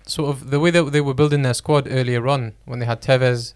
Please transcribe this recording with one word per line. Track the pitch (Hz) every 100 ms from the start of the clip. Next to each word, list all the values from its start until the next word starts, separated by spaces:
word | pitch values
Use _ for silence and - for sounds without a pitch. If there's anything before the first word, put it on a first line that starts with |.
| -
sort | - 147
of | 131 135
the | 143
way | 170
that | 175 143
they | 147
were | 139
building | 131 151 143
their | 131
squad | 120 - 147 127
earlier | 131 123 120 123
on, | 139 117 -
when | - 123
they | 120
had | 117
Tevez, | - 131 127 120 117